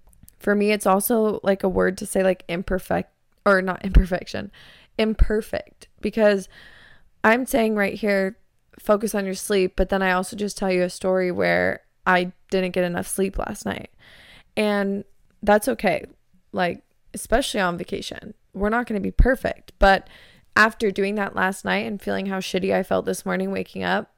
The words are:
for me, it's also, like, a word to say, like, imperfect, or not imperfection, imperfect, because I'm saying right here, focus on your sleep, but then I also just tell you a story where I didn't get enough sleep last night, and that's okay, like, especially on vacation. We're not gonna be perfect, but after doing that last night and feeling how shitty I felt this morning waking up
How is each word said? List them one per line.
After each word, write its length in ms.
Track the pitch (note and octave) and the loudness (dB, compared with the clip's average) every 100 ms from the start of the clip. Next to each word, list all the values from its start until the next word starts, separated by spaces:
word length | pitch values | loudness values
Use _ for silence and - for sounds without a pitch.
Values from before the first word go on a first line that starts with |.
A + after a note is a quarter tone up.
| - - - _ | -18 -20 -20 _
for 160 | - | 0
me, 180 | G#3 G#3 | 2 2
it's 140 | G#3 G3 | 2 2
also, 540 | F#3+ - A#3 G#3+ G3 | 2 2 2 2 0
like, 220 | - G3 | 0 0
a 60 | F#3+ | 0
word 280 | F#3 F#3 F#3+ | 2 0 0
to 80 | G#3 | -4
say, 160 | G3+ | 0
like, 220 | F#3+ F3+ - | 2 0 -4
imperfect, 640 | E3+ - F#3+ - - - _ _ _ G#3 | -8 -4 -6 -2 -4 -4 _ _ _ 2
or 160 | F#3+ | 2
not 220 | F#3 F3+ | 2 -4
imperfection, 680 | G3 F#3+ F#3 F3+ - - G3+ - - - _ - | 4 4 4 -2 -6 -10 -10 -16 -20 -20 _ -2
imperfect, 920 | G#3+ G#3+ - G#3+ - - - _ - _ | -2 2 2 2 -2 -8 -8 _ -20 _
because 480 | G#3+ A3 G#3 G3+ F3+ - - - - - - _ | -6 4 4 4 -2 -18 -20 -20 -20 -20 -20 _
I'm 220 | - A#3+ C4 | 2 2 2
saying 280 | A3+ A3 G#3+ | 0 2 2
right 180 | G3 | -2
here, 440 | G#3 G#3+ G3 F#3+ - _ _ _ - | -2 0 0 -2 -6 _ _ _ -10
focus 380 | - G#3 G#3+ G#3 | 2 2 2 -2
on 100 | F#3+ | -4
your 80 | |
sleep, 400 | F#3+ - G3+ F#3 - | -6 0 0 2 0
but 140 | F#3 | 0
then 120 | F#3+ | 2
I 80 | F#3+ | 2
also 240 | F3+ F#3 G3+ | 0 -2 -6
just 220 | G3+ - | -8 -4
tell 140 | G3 | -2
you 120 | F3+ | 0
a 60 | F3+ | -2
story 420 | - F#3+ F#3 F3+ | -2 -2 0 0
where 500 | F3+ F3 F3 F2+ - _ _ - | 0 0 2 0 -2 _ _ 0
I 260 | F3+ F3+ - _ | 2 0 -8 _
didn't 200 | F#3+ F#3 | -2 -2
get 120 | F3+ | -2
enough 240 | F3 F3+ F#3 | -2 -4 -6
sleep 320 | - F#3+ - | -4 -2 -4
last 260 | - G#3 - | -8 -8 -8
night, 240 | - - _ - - - - _ - | -8 -12 _ -20 -20 -20 -20 _ -2
and 480 | G#3+ G3+ G3 G3 - _ _ _ | 0 0 -2 -4 -8 _ _ _
that's 260 | G#3+ - - | 4 4 4
okay, 380 | A3+ G3+ D#3+ - - _ _ _ | 0 0 -2 -6 -20 _ _ _
like, 320 | G3+ F3 - _ _ _ | -4 -4 -4 _ _ _
especially 480 | - - A#3 - A3+ | -16 0 0 0 -2
on 160 | F3+ E3+ | -2 -4
vacation. 580 | - - - - - - _ | -8 -10 -10 -14 -16 -20 _
We're 160 | F#3+ G#3 | -6 -2
not 160 | A#3 A#3 | -2 -2
gonna 140 | G#3+ | -4
be 100 | F#3+ | -2
perfect, 600 | - A#3 C4 - - - _ | 4 4 4 -2 -6 -14 _
but 280 | G3 F#3+ - - - - _ G#3+ | 4 4 0 -20 -20 -20 _ 2
after 360 | A3 - G#3+ | 2 2 -2
doing 240 | F#3 G3 G#3+ | 0 -2 -2
that 180 | G3+ | -4
last 320 | G3 F#3 G3 G3 | -2 -2 -2 -2
night 220 | F#3+ A3+ | -2 -4
and 120 | G3+ | -8
feeling 280 | G#3 G3 F#3+ | -6 -4 -4
how 120 | F#3+ | -6
shitty 320 | - F#3 F#3+ | -4 -2 0
I 100 | F#3 | 0
felt 220 | F#3+ F#3+ F#3+ | 0 -2 -2
this 200 | F#3+ F#3+ | -6 -4
morning 260 | F#3 F#3+ | -4 -4
waking 320 | F#3+ F#3 F#3+ | -6 -8 -6
up 280 | F#3 G3 - | -4 -2 -4